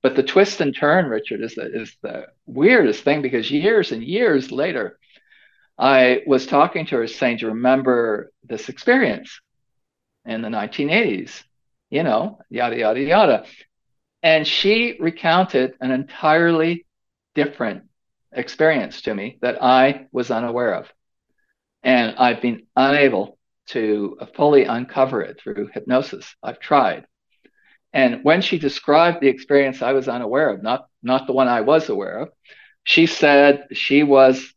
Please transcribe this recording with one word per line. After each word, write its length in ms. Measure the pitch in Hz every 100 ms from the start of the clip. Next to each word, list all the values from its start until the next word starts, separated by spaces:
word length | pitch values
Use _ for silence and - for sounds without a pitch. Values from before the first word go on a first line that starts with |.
But 140 | 131 160
the 80 |
twist 380 | 202 185 202 -
and 120 | 151
turn, 340 | - 147 175 156
Richard, 340 | 110 - 107
is 140 | 113 -
the, 100 | -
is 240 | 113 110 _
the 260 | - - - _ -
weirdest 580 | 127 175 254 131 104
thing, 180 | - 151
because 300 | 135 120 110
years 400 | 147 190 220 -
and 100 | 113
years 480 | 120 190 233 143 131
later, 480 | 120 165 123 95 _ _ _ _ _ _ _ _ -
I 440 | 131 131 127 127 -
was 220 | 131 -
talking 380 | 143 170 170 156
to 100 | 127
her 100 | 113
saying, 300 | - 127 117
"Do 100 | 113
you 40 |
remember 800 | 110 127 131 131 123 117 104 - _ _
this 240 | 113 -
experience 680 | - - 254 185 104 - - _ _ _ _ _ _ _ _ -
in 160 | 113
the 80 | 110
nineteen 400 | 113 104 - 143
eighties?" 540 | 190 - 95 - - _ _ _ _ _
You 140 | 139
know, 360 | 165 110 202 - _
yada, 280 | 117 120 117
yada, 220 | 110 120
yada. 460 | 139 190 185 117 - - _ _ _ _ _ _
And 240 | 165 160 147
she 500 | - 196 220 240 -
recounted 720 | 165 165 170 175 190 - 254 -
an 100 | 131
entirely 920 | 131 139 - 156 160 170 165 165 170 _ _ _ _ _ -
different 480 | 143 - 113 95 _ _ _ _ _
experience 680 | 127 123 - 156 147 90 -
to 120 | - 104
me 240 | 107 -
that 220 | 123 117
I 420 | 127 127 135 139 -
was 180 | - 120
unaware 440 | 113 120 120 120 82
of. 160 | - _ _ _ _ _ _ _ _ _
And 320 | 127 127 113 -
I've 240 | 123 117
been 260 | 120 113 _ -
unable 640 | 135 147 139 101 101 _ _ _ -
to 500 | 123 107 107 101 - - -
fully 300 | 147 143 123
uncover 560 | 117 127 - 131 123
it 160 | - -
through 280 | - 104 104
hypnosis. 640 | 120 127 127 139 - - _
I've 160 | 107 -
tried. 460 | - 147 107 78 _ _ _ _ _ _ _ _ _
And 300 | 147 127 117
when 180 | 139 175
she 180 | 185 175
described 640 | 143 - - 147 170 170
the 60 | 139
experience 540 | 131 - 143 135 127
I 120 | 120
was 140 | 135 127
unaware 420 | 123 113 127 151
of, 120 | 95
not, 240 | 104 127 - _
not 240 | 120 131 135
the 60 |
one 140 | 127 127
I 140 | 120
was 280 | 110 160 156
aware 300 | 101 95 92
of, 100 | 151 _ _ - _ _
she 240 | - 143 165
said 600 | - 151 143 143 143 -
she 300 | - - 139
was 500 | 147 139 131 127 -